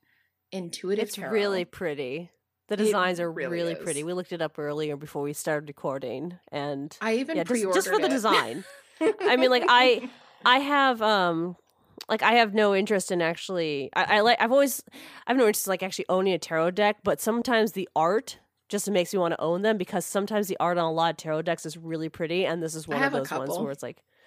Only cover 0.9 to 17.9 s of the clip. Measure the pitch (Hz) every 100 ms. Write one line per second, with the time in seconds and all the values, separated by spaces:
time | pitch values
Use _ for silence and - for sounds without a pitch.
0.9 | 202 220 - - 220 202 190 175 - 175
1.9 | 143 127 147 175 _ _ _ - 208 214
2.9 | 208 180 175 170 165 139 170 170 170 175
3.9 | 143 160 180 180 170 156 - 147 147 151
4.9 | 143 151 151 143 151 - 151 147 - 156
5.9 | 135 131 123 170 175 _ 147 143 139 147
6.9 | - 214 226 269 320 175 240 190 180 330
7.9 | 440 370 269 214 196 - 139 - - _
8.9 | - 320 415 359 247 254 247 - 247 254
9.9 | 208 - - - - - 254 285 285 269
10.9 | 233 214 208 175 165 175 175 _ _ _
11.9 | - - 214 196 233 220 208 208 196 208
12.9 | 202 - 180 165 170 - 185 160 143 131
13.9 | - - 208 226 233 226 269 277 - -
14.9 | - - - - 254 220 208 196 185 190
15.9 | - - 185 190 170 - 160 165 185 208
16.9 | 208 202 - - 233 233 226 220 196 185